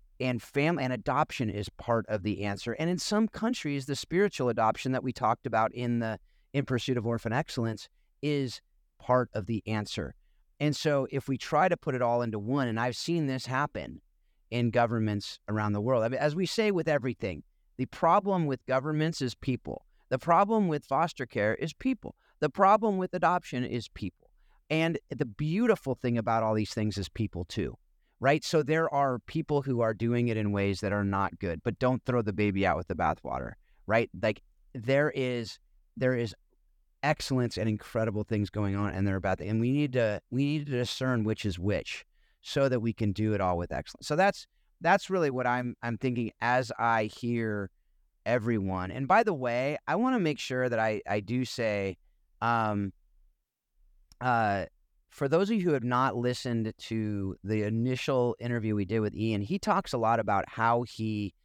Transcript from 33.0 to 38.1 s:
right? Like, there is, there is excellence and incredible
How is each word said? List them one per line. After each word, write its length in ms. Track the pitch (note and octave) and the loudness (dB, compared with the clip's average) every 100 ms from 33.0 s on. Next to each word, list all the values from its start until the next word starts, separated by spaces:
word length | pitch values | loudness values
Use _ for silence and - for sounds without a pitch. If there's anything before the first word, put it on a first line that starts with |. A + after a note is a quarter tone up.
| D#2+ D#2 C2 C2 C2 - _ _ - | 0 0 -4 -6 -6 -12 _ _ -2
right? 220 | A2+ A#2 F#2 | 0 0 -2
Like, 200 | A2 G#2 _ _ _ | -2 -2 _ _ _
there 380 | B2+ A2 C#3 D3 C3+ | -10 0 2 2 0
is, 440 | B2+ A#2+ G#2+ - _ _ _ - | -2 -2 -6 -12 _ _ _ -2
there 180 | C3 B2 | 0 2
is 180 | A#2 - _ _ _ _ _ - | -2 -6 _ _ _ _ _ -4
excellence 540 | D3 D3+ - C3 A#2+ - | -2 -2 0 2 2 0
and 100 | A2+ | 0
incredible 560 | G#2+ - A2+ A2 | -2 -2 -2 -2